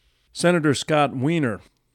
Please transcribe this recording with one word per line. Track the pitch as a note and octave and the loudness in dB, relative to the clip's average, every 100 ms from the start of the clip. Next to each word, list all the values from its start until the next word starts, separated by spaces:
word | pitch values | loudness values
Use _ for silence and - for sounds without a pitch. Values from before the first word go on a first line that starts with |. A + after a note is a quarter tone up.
| _ _ _ | _ _ _
Senator | - F3 F3 D3+ | -2 0 2 2
Scott | B2+ - D3+ C#3 | 0 0 0 0
Wiener, | C3 C#3 E3+ C3 G2 - _ _ | -2 -2 0 -2 -6 -14 _ _